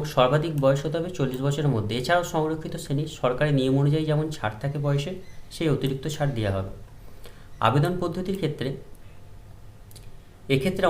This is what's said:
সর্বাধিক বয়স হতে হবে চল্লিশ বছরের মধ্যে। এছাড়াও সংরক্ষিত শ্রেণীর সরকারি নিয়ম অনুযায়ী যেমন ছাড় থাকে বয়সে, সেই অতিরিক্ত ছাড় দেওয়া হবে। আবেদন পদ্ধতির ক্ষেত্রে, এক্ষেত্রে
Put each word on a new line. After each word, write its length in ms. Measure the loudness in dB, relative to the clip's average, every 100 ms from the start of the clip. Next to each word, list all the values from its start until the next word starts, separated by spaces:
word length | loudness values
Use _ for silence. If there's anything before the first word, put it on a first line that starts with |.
| 4
সর্বাধিক 380 | 4 6 6 2 2
বয়স 160 | 4 4
হতে 120 | 0 -2
হবে 120 | -2 0
চল্লিশ 220 | -2 0 0
বছরের 240 | 2 2
মধ্যে। 200 | 2 0 -2
এছাড়াও 240 | 2 2 2
সংরক্ষিত 420 | 0 0 -2 -6 -8
শ্রেণীর 280 | -4 -2 -2 0
সরকারি 300 | 0 2 4 4
নিয়ম 160 | 4 4
অনুযায়ী 220 | 4 4 2
যেমন 160 | 2 0 -2
ছাড় 200 | -4 -2
থাকে 160 | -4 -2 0
বয়সে, 260 | 0 0 -6 -10 -14 -12
সেই 140 | -2 2
অতিরিক্ত 300 | 2 0 -2 -4
ছাড় 160 | -2 0 0
দেওয়া 160 | 0 0
হবে। 140 | -4 -8 -14 -16 -16 -14 -14 -16 -16 0 4
আবেদন 260 | 4 2 2
পদ্ধতির 340 | -2 -2 -4 -2
ক্ষেত্রে, 280 | -2 -2 -4 -6 -10 -16 -16 -18 -18 -18 -18 -18 -18 -20 -18 -16 -16 -16 -18 -18 0
এক্ষেত্রে 300 | 2 2 2 4